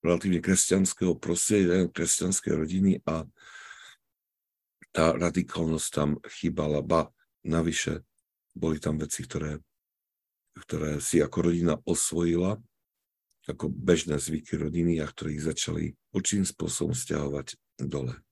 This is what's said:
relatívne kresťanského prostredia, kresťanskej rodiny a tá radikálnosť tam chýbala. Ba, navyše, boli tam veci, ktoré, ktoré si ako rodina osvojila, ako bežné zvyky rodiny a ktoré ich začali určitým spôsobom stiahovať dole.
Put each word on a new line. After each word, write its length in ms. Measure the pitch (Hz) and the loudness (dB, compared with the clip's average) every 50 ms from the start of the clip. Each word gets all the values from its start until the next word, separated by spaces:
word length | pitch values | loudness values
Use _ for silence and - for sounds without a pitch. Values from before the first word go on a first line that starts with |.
| - | 2
relatívne 360 | 80 87 87 - 101 90 85 | 2 0 2 2 0 0 2
kresťanského 760 | 85 - 95 92 - - 92 98 95 92 - - - 92 85 | 2 2 2 2 4 4 4 4 4 2 0 0 0 0 0
prostredia, 720 | - - - 87 87 - - 110 104 95 87 87 92 92 85 | 0 0 -2 -2 0 2 2 4 4 6 6 4 4 2 2
kresťanskej 640 | - - 82 82 - - 87 90 95 - - - 73 | 0 -2 0 0 0 0 0 0 -2 -2 0 0 0
rodiny 360 | 76 80 78 87 92 95 98 92 - _ | 0 0 0 0 2 4 4 4 2 _
a 200 | - 80 80 71 - _ _ - - - - - - - - - - - _ _ _ _ _ _ _ _ _ _ _ _ _ _ _ _ _ - _ | -4 -4 -4 -4 -8 _ _ -20 -20 -20 -20 -20 -20 -20 -20 -20 -20 -20 _ _ _ _ _ _ _ _ _ _ _ _ _ _ _ _ _ -20 _
tá 240 | _ - 80 80 82 | _ 4 4 4 4
radikálnosť 720 | - 87 85 - 92 90 - - - 85 80 80 80 - - - | 4 0 0 0 0 -2 -2 -2 -2 0 0 0 0 -2 -2 0
tam 260 | - 73 73 73 71 _ | 0 2 2 0 -2 _
chýbala. 560 | - - - - 85 80 78 76 76 76 73 71 | -14 -14 -4 -4 -4 -2 0 0 0 0 0 0
Ba, 260 | - 85 82 78 - _ _ _ _ _ _ _ | 2 2 0 0 0 _ _ _ _ _ _ _
navyše, 560 | - 78 82 82 85 80 - - - 76 80 - _ _ _ _ _ _ _ _ _ _ | -2 0 2 2 0 0 -2 -2 -4 -4 -6 -8 _ _ _ _ _ _ _ _ _ _
boli 300 | - - 80 80 76 - | -4 -2 -2 -2 0 -2
tam 160 | 78 76 76 | -2 -2 -2
veci, 240 | 76 76 - - 65 | -2 -4 -6 -8 -8
ktoré, 380 | - - 76 78 76 76 73 - _ _ _ _ _ _ _ _ _ _ _ _ _ _ _ _ _ _ - | -8 -8 -6 -6 -6 -8 -10 -12 _ _ _ _ _ _ _ _ _ _ _ _ _ _ _ _ _ _ -20
ktoré 400 | - _ - 80 76 76 76 73 | -12 _ -6 -4 -2 -2 -4 -4
si 240 | 69 - - 85 76 | -4 2 4 4 4
ako 300 | 67 - - 85 87 85 | 4 2 2 2 4 4
rodina 260 | 85 85 87 76 - - | 4 4 2 2 0 0
osvojila, 720 | - 85 - - - - 80 87 85 82 85 87 95 104 110 120 _ _ _ _ _ _ _ _ _ _ _ _ _ _ _ _ | -2 0 0 0 -2 0 0 2 2 2 2 2 0 -2 -4 -6 _ _ _ _ _ _ _ _ _ _ _ _ _ _ _ _
ako 240 | - - 85 - - | -12 -10 -4 -4 -4
bežné 480 | 65 - - 92 90 80 - 85 76 71 | -4 -4 4 4 4 4 4 -2 -4 -4
zvyky 400 | - - 80 78 - - - 76 | -2 -4 -4 -6 -6 -6 -6 -4
rodiny 400 | 78 76 78 87 85 85 85 80 | -4 -4 -2 0 2 2 2 0
a 80 | 78 76 | -2 -6
ktoré 300 | - - - 80 76 76 | -8 -8 -8 -8 -6 -4
ich 80 | 73 | -4
začali 480 | 80 76 - - - 82 78 78 78 - _ _ _ _ | -4 -4 -4 -4 -4 -4 -4 -6 -6 -8 _ _ _ _
určitým 320 | - 98 - - 104 95 | -4 -2 0 0 0 0
spôsobom 480 | 92 - _ 82 85 - - - - - | 0 -2 _ -6 -4 -2 -2 -2 -2 -2
stiahovať 640 | 123 - - 76 76 71 71 71 71 67 - - _ _ _ _ _ | -4 -4 -4 -2 -2 -2 -2 -4 -6 -6 -8 -14 _ _ _ _ _
dole. 380 | 65 65 67 71 67 64 64 - _ _ | -8 -6 -4 -4 -6 -6 -8 -10 _ _